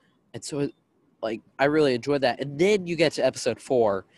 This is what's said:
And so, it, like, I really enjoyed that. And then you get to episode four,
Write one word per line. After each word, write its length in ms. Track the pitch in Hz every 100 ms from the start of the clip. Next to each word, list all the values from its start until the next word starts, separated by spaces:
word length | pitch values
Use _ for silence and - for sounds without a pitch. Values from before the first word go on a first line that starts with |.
| _ _ _
And 100 | 117
so, 160 | - 143
it, 140 | 143 - _ _ _ -
like, 200 | 113 117 _ -
I 80 | 139
really 280 | 156 143
enjoyed 280 | 123 139 143
that. 200 | 127 107
And 180 | 139 143
then 280 | 190 208 175
you 80 | 160
get 180 | 156
to 120 | - 127
episode 340 | - 127 110
four, 460 | - 131 107 98 -